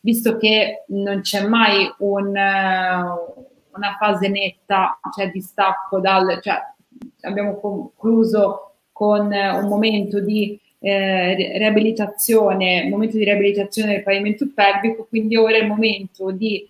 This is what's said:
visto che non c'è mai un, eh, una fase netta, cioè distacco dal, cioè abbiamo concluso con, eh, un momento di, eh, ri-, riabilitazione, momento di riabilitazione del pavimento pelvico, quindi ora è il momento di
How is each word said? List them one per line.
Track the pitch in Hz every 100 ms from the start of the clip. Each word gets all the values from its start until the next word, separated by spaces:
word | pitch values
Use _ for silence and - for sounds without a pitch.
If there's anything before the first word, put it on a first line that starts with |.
visto | - 226 - 220
che | 214 214 208 - -
non | 196 202 196
c'è | 190 202 202
mai | 226 220 202 190 -
un, | 202 196 202 196
eh, | 196 196 190 185 185 180 175 170 170 - - _ _
una | 190 202 202
fase | 208 190 196
netta, | 196 196 - _ 196 190 - -
cioè | - 196
distacco | 190 185 - 196 190 - 196
dal, | 190 190 185 170
cioè | 208 180 - - _ - - _
abbiamo | - 196 208 202
concluso | 208 202 - _ 220 226 226 214 196 - - _ _
con, | - 208 208 208
eh, | 202 196 190
un | 202
momento | 202 220 214 202 202
di, | 196 214 202 208 _ _
eh, | 202 196 196 190 180
ri-, | 190 - 196
riabilitazione, | 214 208 220 220 202 - - 226 208 190 185 180 170
momento | 202 220 220
di |
riabilitazione | 202 202 202 202 196 - 214
del | 196
pavimento | 196 196 208 208 277
pelvico, | - 202 196 226 226 -
quindi | 226 220 226
ora | 220 220
è |
il | 214
momento | 214 220 196 190 _ 190
di | 190 220 202 -